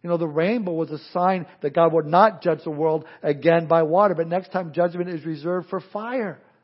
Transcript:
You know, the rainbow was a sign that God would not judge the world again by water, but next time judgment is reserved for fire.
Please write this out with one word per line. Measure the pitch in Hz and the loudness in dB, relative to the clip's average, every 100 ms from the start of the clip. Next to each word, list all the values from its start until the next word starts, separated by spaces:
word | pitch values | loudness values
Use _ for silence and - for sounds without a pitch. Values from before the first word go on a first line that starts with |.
You | 175 | -2
know, | 170 | -2
the | 165 | -2
rainbow | 147 175 240 185 | 0 0 -2 -4
was | 165 151 | -4 -6
a | 151 - | -8 -8
sign | 180 180 190 156 - | 0 0 0 -6 -8
that | 147 | -2
God | 135 165 | 2 4
would | 160 151 | 4 4
not | 175 220 170 | 6 6 4
judge | 180 151 | -2 -2
the | 165 | -4
world | 147 160 156 156 - | -2 -2 -2 -6 -6
again | 151 143 147 170 160 | -4 0 2 2 4
by | 165 | 2
water, | 160 175 208 | 4 4 2
but | 165 165 | 2 -2
next | 180 185 | -4 -4
time | 185 170 | -6 -4
judgment | 151 175 175 180 | -2 -2 -2 -6
is | 165 | -6
reserved | 151 156 156 180 175 | -8 -8 -4 -6 -6
for | 190 - | -10 -8
fire. | 208 226 262 208 135 _ _ | -12 -6 -6 -6 -10 _ _